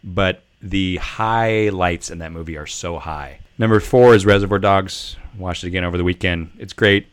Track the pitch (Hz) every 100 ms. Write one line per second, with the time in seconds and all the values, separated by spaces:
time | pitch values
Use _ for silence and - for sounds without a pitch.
0 | 95 90 95 90 _ _ 95 98 92 87
1 | - - 110 113 113 110 107 95 90 85
2 | - 85 82 82 82 76 76 - 87 82
3 | 80 76 69 71 - - 110 107 - 127
4 | 123 110 98 101 98 101 101 98 95 -
5 | - - - 98 92 87 90 92 90 87
6 | 90 90 92 85 82 - 95 - 110 101
7 | -